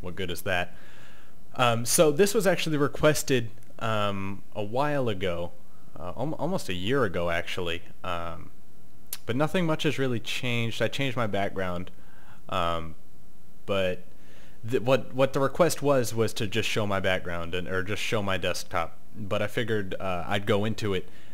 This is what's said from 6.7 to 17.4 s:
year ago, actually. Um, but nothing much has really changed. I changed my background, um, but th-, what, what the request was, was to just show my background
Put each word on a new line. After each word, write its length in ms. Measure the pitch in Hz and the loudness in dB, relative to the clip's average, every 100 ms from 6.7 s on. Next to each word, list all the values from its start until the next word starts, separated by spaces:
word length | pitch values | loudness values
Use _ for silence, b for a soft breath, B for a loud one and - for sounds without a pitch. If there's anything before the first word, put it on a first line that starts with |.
| 90 | -2
year 280 | 95 139 | 0 2
ago, 280 | 107 87 87 | 2 0 0
actually. 500 | 85 - - 87 85 - - | 0 0 -2 0 -2 -2 -2
Um, 480 | 90 87 85 82 - - - - - - - - - | -2 -2 -2 -2 -4 -4 -4 -4 -4 -4 -4 -4 -2
but 100 | 120 | 0
nothing 300 | 151 190 165 | 2 2 2
much 160 | 156 | 2
has 160 | 160 123 | 2 2
really 220 | 135 117 | 0 0
changed. 600 | - - 123 120 113 - | 0 -2 0 0 0 0
I 100 | 113 | 0
changed 280 | - 139 120 | 0 0 0
my 80 | 110 | 0
background, 640 | 98 98 95 92 87 92 B B B B B - | 2 0 0 0 0 -2 B B B B B -2
um, 440 | 92 85 85 82 78 - - - - - - - | 0 0 0 -2 -2 -2 -4 -4 -4 -4 -2 0
but 380 | 98 92 90 - B B B B B 113 | 0 2 0 -2 B B B B B 0
th-, 140 | 123 | 0
what, 280 | 113 131 - 127 | 2 2 2 2
what 180 | 131 | 2
the 60 | 143 | 2
request 420 | 135 - 165 - | 2 4 4 4
was, 320 | 143 135 117 | 2 2 2
was 220 | 113 110 - | 2 2 0
to 100 | 107 | 0
just 240 | 107 101 | 0 0
show 160 | 117 104 | 0 2
my 140 | 98 | 2
background 560 | 95 92 90 85 | 2 0 0 -2